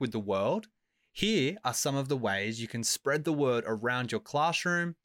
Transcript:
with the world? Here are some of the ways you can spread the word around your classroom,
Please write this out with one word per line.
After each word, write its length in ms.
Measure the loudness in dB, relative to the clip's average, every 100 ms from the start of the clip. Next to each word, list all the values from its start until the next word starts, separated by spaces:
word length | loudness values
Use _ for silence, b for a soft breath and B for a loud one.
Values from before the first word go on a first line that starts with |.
with 100 | -2
the 80 | -2
world? 480 | 0 2 2 0 -4 _ _ _ _
Here 440 | -2 2 2 2 0
are 80 | -2
some 240 | 0 0 0
of 120 | 0
the 80 | 0
ways 440 | 0 0 -2 -4
you 80 | -6
can 140 | -4
spread 420 | -2 -2 0 0
the 80 | 0
word 320 | 2 2 2 0
around 440 | -2 0 0 0
your 100 | -4
classroom, 760 | -2 0 2 0 0 0 -2 -6